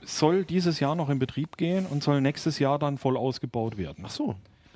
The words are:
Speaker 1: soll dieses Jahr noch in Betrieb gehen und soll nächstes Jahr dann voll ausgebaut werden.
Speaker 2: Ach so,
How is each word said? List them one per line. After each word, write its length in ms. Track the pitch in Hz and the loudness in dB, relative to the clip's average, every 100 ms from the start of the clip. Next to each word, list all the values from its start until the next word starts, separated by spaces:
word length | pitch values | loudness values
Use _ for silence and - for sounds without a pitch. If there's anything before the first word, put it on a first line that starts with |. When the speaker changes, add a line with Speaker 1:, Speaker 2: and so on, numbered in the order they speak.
Speaker 1:
soll 400 | - - 156 185 | -10 2 4 4
dieses 360 | 175 175 175 156 | 2 2 2 2
Jahr 160 | 139 165 | 0 0
noch 140 | 147 | 0
in 100 | 139 | 0
Betrieb 360 | 127 - 156 - | 0 -2 -6 -2
gehen 280 | 165 190 190 | 0 0 0
und 180 | 143 | 0
soll 160 | 143 143 | 2 4
nächstes 400 | 135 147 - 147 | 2 0 -2 0
Jahr 200 | 139 143 | 2 2
dann 180 | 147 139 | 0 0
voll 180 | 131 127 | 0 0
ausgebaut 600 | 131 123 127 120 113 107 | 0 -2 -6 -4 -4 -4
werden. 260 | 80 78 90 | -8 -8 -10
Speaker 2:
Ach 20 | |
so, 260 | - 294 98 - _ _ | -6 -4 -6 -12 _ _